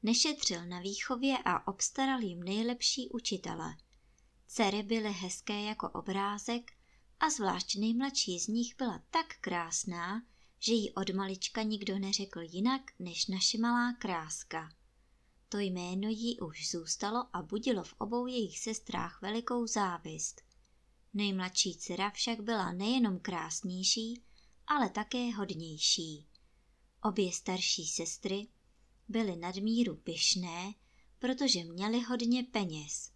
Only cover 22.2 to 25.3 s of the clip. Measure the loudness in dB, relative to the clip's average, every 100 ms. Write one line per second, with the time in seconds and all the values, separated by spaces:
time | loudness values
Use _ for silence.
22.2 | -2 -2 0 0 0 0 2 4 4 2
23.2 | -2 -4 -4 -4 -4 0 2 2 0 -6
24.2 | -12 -20 -20 -20 0 2 4 2 -2 0
25.2 | 0